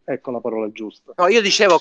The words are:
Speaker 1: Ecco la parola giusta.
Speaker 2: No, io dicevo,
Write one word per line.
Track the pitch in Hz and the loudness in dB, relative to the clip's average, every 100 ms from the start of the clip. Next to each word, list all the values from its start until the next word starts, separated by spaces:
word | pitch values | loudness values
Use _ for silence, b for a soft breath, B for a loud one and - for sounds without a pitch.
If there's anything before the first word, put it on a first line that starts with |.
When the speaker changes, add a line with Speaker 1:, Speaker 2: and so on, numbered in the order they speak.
Speaker 1:
Ecco | - 127 - | -10 -10 -8
la | 120 | -8
parola | 117 110 107 | -6 -6 -6
giusta. | 110 107 - - 147 | -10 -14 -16 -18 -2
Speaker 2:
No, | 180 | 2
io | 226 | 2
dicevo, | 196 175 202 160 | 0 2 4 4